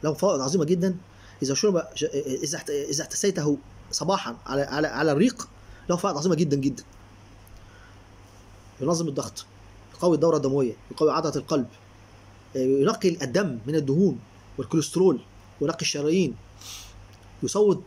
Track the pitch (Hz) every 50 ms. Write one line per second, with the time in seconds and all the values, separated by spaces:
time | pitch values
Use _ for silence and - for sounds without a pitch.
0 | - 156 143 - 180 202 170 135 131 135 175 180 147 151 185 170 180 190 175 180
1 | - - - - - - - - 139 131 139 - 220 208 185 165 - - - -
2 | 147 156 - 139 - 135 131 - - 147 175 147 - - 147 143 143 160 143 147
3 | 147 - - - - 202 185 175 147 151 143 135 - - - - - - - -
4 | 143 175 196 185 - 120 117 - - - 131 139 143 - 131 147 156 143 113 131
5 | 151 143 139 147 214 254 - - - - - - - - - - - - 175 170
6 | - 196 151 143 151 190 165 151 175 147 143 139 131 143 127 - - - - -
7 | - - - - - - - - - - - - - - - - - - - -
8 | - - - - - - - - - - - - - - - - 127 156 175 165
9 | 170 151 135 - - 95 - - - - - - - - - - - - - -
10 | 175 180 175 156 156 170 156 147 135 131 135 143 131 117 104 - - - 117 -
11 | 151 151 131 160 160 147 - 143 - - 160 139 117 - - - - - - -
12 | - - - - - - - - - - - 131 127 131 135 139 139 202 214 -
13 | - 180 170 170 139 127 120 185 208 160 123 113 104 135 156 156 143 135 135 170
14 | 202 175 127 113 - - - - - - - - 123 - - 165 143 - - 170
15 | 185 185 139 113 - - - - - - - - 143 160 160 - 165 - - 147
16 | 143 151 170 190 175 131 - - - - - - - - - - - - - -
17 | - - - - - - - - - - - 202 214 202 190 190 -